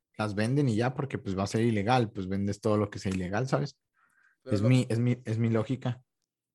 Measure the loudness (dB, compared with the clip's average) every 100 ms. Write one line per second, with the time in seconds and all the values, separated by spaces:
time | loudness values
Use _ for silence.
0 | _ -6 -4 -2 0 2 2 2 0 -2
1 | -4 -6 -4 -2 -2 0 2 2 2 2
2 | 2 -4 -6 -2 -2 -2 0 2 0 -4
3 | -4 -4 -2 -4 0 -2 -2 -10 _ _
4 | _ _ _ _ -4 2 4 4 2 0
5 | 0 0 -2 0 2 2 0 -4 -4 -6
6 | _ _ _ _ _